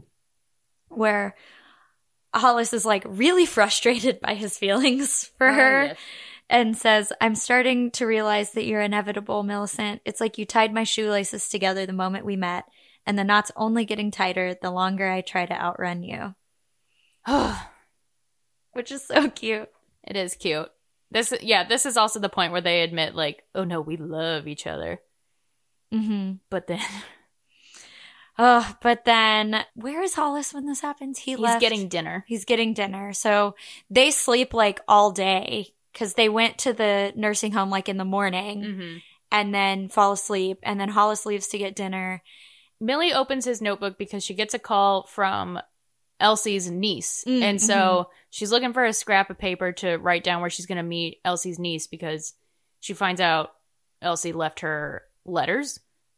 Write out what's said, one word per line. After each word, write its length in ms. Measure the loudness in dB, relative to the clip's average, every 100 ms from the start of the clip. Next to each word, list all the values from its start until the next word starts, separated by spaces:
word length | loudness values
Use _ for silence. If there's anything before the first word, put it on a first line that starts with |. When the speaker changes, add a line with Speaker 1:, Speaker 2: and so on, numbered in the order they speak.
| -20 _ _ _ _ _ _ _ _
Speaker 1:
where 460 | -2 0 0 -2 -8 -20 -20 _ _ _ _ _ _ _
Hollis 400 | 2 4 4 2
is, 120 | 0 2
like, 180 | 0 0
really 400 | 2 6 6 6
<laughs> 100 | 6
frustrated 600 | 4 4 2 2 0 0
by 140 | -2
his 240 | -4 -6 -2
feelings 680 | 0 4 4 2 0 -2 -4 2
for 120 | 4
Speaker 2:
Oh, 40 |
Speaker 1:
her 300 | 6 6 6 2
Speaker 2:
yes. 100 | -4 -14 -18 -18 -16 2
Speaker 1:
and 260 | 4 4 2
says, 360 | 4 4 2 0
"I'm 140 | 0 0
starting 560 | 2 4 4 2 0
to 140 | -2 0
realize 460 | 2 2 0 0
that 120 | -4 -2
you're 160 | 0
inevitable, 640 | 0 -2 -2 -4 -4 -4
Millicent. 580 | -2 -4 -4 -4 -6 -6 -8
It's 160 | -4
like 160 | -4 -4
you 60 | -2
tied 280 | 2 2
my 100 | 2
shoelaces 640 | 0 0 0 0 -2 -6 -6
together 360 | -2 -2 -2 -4
the 80 |
moment 320 | -4 -4 -4 -6
we 120 | -4
met, 280 | -4 -6 -10 _ _ _ -4
and 140 | 0
the 40 |
knot's 280 | 2 2 2 -2
only 300 | 0 0 0
getting 240 | -2 -4
tighter 460 | -2 -2 0 -2 -4
the 120 | -4
longer 360 | -2 -2 0 0
I 140 | -2
try 240 | -2 -2 -2
to 80 | -2
outrun 400 | -4 -4 -4 -6
you." 300 | -8 -10 -10 -14 _ _ _ _ _ _ _ _ -2
Speaker 2:
<sighs> 280 | 0 0 -4 -10 -20 _ _ _ _ _ _ _ _ _
Speaker 1:
Which 180 | -10 -10
is 140 | -10 -2
so 240 | 2 2
cute. 400 | 0 -6 -6 -8 _ _ _
Speaker 2:
It 120 | -10 -6
is 200 | -6 -6
cute. 360 | -4 -4 -6 _ _ _ _
This, 220 | -4 -2 -2
yeah, 240 | 2 2 2
this 180 | 0 0
is 120 | 2
also 220 | 2 0
the 100 | -4
point 220 | -2 -2
where 100 | 0
they 200 | 2 2
admit, 320 | 2 0 -4 -2
like, 280 | -4 -4 _
"Oh 100 | -6
no, 160 | -4 -4
we 160 | -6 -8
love 500 | -8 -6 -4 -4 -6
each 180 | -10 -8
other." 360 | -8 -8 -8 _ _ _ _ _ _ _ _ _
Speaker 1:
Mm-hmm. 400 | -4 -2 -2 -4 -8 _
Speaker 2:
But 180 | -8 -6
then 140 | -6
<laughs> 1600 | -8 -10 -16 -20 _ _ _ _ _ -20 -20 -20 -20 -20 _ 2
Speaker 1:
Oh, 360 | 6 6 2 -2
but 220 | 2 2 4
then, 600 | 4 4 2 0 -2 -6
where 300 | -10 -8 -4
is 100 | -4
Hollis 400 | -2 -2 -2 -6
when 140 | -8 -6
this 140 | -6
happens? 360 | -6 -8 -10 -10
He 140 | -8
Speaker 2:
He's 80 | -2
Speaker 1:
left. 200 | 0 2
Speaker 2:
getting 260 | 2 0 -4
dinner. 360 | -6 -6 -8 -8
Speaker 1:
He's 180 | -6 0
getting 280 | 0 0 -2
dinner. 360 | -4 -6 -8
So 420 | -2 2 4 2 -2 -16 -20 0
they 220 | 4 4
sleep, 420 | 4 2 2 2
like, 260 | 2 2 2 4
all 240 | 6 6
day 640 | 4 0 0 -2 -6 -8 _ _
'cause 200 | -8 -2
they 160 | 2 4
went 300 | 4 2 0
to 140 | -2
the 400 | 2 2 2 0 -2
nursing 380 | -2 0 -2
home, 180 | 0 0
like, 180 | -2 -4
in 80 | -4
the 80 | -2
morning 560 | 0 0 -2 -4 -8
Speaker 2:
Mm-hmm. 340 | -8 -8 -10 -14 -18 _ -2
Speaker 1:
and 240 | 0 0 0
then 340 | 0 0 0
fall 220 | 4 4
asleep. 480 | 4 -2 -2 -2 -4
And 180 | -4 -4
then 100 | -2
Hollis 360 | 2 2 2 -4
leaves 220 | -6 -4
to 100 | -6
get 180 | -6 -6
dinner. 460 | -6 -4 -6 -8 -12 -20 -20 -20 _ -6
Speaker 2:
Millie 320 | -2 0 2
opens 320 | 2 0 -2 -2
his 140 | -2
notebook 360 | -2 -2 -4 -6
because 260 | -8 -8
she 120 | -6 -4
gets 180 | -4
a 60 | -6
call 480 | -2 2 4 2 -2
from 520 | -2 0 0 -4 -8 -12 _ _ _ _ 2
Elsie's 500 | 2 4 0 -2 -2
niece. 540 | -4 -2 -4 -6 -6 -2
Speaker 1:
Mm, 160 | 2
Speaker 2:
And 200 | 2 2
so 120 | 2 4
Speaker 1:
mm-hmm. 360 | 4 2 0 _ _
Speaker 2:
she's 220 | -8 0
looking 220 | 2 2
for 120 | 2 2
a 80 |
scrap 380 | 2 2 2 2
of 80 | -2
paper 320 | -6 -2 -4
to 240 | -2 -2 0
write 260 | 2 0
down 180 | 0 -2
where 80 | -2
she's 160 | -6 -6
gonna 160 | -6
meet 380 | -4 -4 -6 -6 -4
Elsie's 320 | -4 -4 -6
niece 300 | -6 -6 -8
because 460 | -10 -8 -8 -10 -18 _ _ _ _
she 120 | -12
finds 260 | -4 -2 2
out 340 | 2 2 -2 -8 _ _ _ _
Elsie 340 | -4 -4 -4
left 260 | -4 -4 -4
her 440 | -6 -4 -6 -10 -16 _ -6
letters. 540 | -2 0 -2 -4 -10 _ _ _